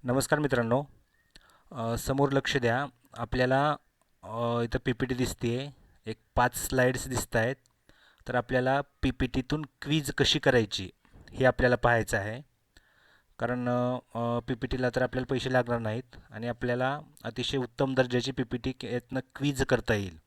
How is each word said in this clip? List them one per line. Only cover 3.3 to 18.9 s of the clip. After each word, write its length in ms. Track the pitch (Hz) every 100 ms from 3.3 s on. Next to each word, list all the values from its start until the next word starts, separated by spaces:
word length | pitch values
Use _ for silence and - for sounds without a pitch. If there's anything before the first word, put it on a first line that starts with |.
| 127 127 131 147 147 _ _ _ _
अ, 400 | 92 113 120 120
इथं 160 | 117 131
पीपीटी 300 | - 120 123
दिसतेय, 560 | 127 120 - 120 120 143 - _ _ -
एक 120 | 113 _
पाच 220 | - - -
स्लाइड्स 520 | - 127 127 123 -
दिसतायत. 460 | 123 - 117 113 139 _ _ _ _ _ _ -
तर 60 |
आपल्याला 460 | 123 120 127 127 139 147 _
पीपीटीतून 640 | 135 123 131 - - 151 151 _
क्विज 300 | - 156 139
कशी 260 | - 135 151
करायची 520 | - 127 107 - 92 _ _ - -
हे 140 | -
आपल्याला 320 | 127 - 127 123
पाहायचं 400 | 123 117 107 110
आहे. 260 | 101 117 147 _ _ _ _ _ _ _ _ _
कारण, 300 | 117 123 123
अ, 300 | 123 123 127 _
अ, 240 | 117 117 120
पीपीटीला 520 | 117 123 131 131 127
तर 120 | -
आपल्याला 240 | 127 131 123
पैसे 220 | 131 131
लागणार 260 | 127 120 120
नाहीत 380 | 113 110 - - -
आणि 180 | 107 120
आपल्याला 520 | 117 123 120 127 143 151 -
अतिशय 340 | 113 113 120 139
उत्तम 360 | 123 - 135
दर्जाची 380 | 131 127 123 120
पीपीटी 400 | 131 123 123 131 127
यातनं 380 | 123